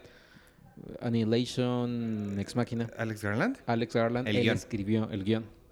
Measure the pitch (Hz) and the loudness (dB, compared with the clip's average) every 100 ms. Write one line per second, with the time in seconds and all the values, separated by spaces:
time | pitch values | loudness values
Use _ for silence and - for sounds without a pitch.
0 | - - - - - - - - - - | -20 -20 -20 -20 -20 -20 -20 -18 -16 -6
1 | 120 117 110 117 120 - 123 123 120 120 | 0 2 4 4 2 0 0 2 0 -2
2 | 113 107 101 98 98 123 117 117 113 - | -2 -2 -2 -2 -2 0 0 -2 -4 -4
3 | 113 104 104 107 214 269 - 117 117 120 | -4 -2 -2 0 0 -2 0 0 2 2
4 | 117 120 117 107 110 104 - 110 98 110 | 2 0 0 2 4 2 -2 -4 0 0
5 | 107 101 98 110 110 - - | 0 -2 0 0 -2 -16 -14